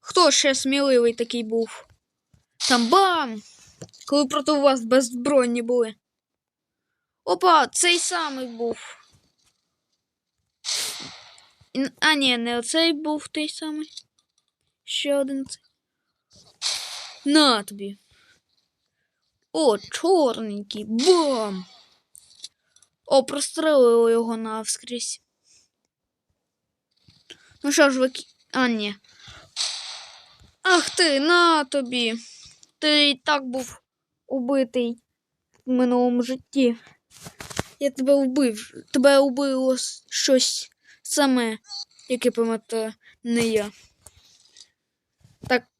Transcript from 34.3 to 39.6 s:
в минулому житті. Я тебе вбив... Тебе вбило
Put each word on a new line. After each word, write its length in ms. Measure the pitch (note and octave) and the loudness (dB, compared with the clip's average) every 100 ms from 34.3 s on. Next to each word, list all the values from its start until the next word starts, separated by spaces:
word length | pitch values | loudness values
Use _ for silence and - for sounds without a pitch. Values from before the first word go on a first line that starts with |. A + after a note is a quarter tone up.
| C4+ A#3+ C#4 B3+ B3+ A#3 A#3 _ _ _ _ _ _ - | -6 -2 0 0 -2 -4 -6 _ _ _ _ _ _ -4
в 40 | |
минулому 520 | B3+ B3 B3 B3 B3 | 0 2 2 2 0
житті. 540 | A#3+ B3+ - C#4 B3 A#3 - _ _ - - _ - - - _ | -2 -6 -6 0 0 0 -10 _ _ -20 -20 _ -16 -12 -14 _
Я 120 | C#4+ | -6
тебе 240 | C4+ C4 | -4 2
вбив... 600 | C#4+ C4+ C4 C4 G#3+ A3+ - - | 4 4 2 0 -2 -12 -18 -6
Тебе 280 | C#4 C4 C#4 | 4 6 6
вбило 540 | C#4 B3 C#4 C4 | 4 2 -2 0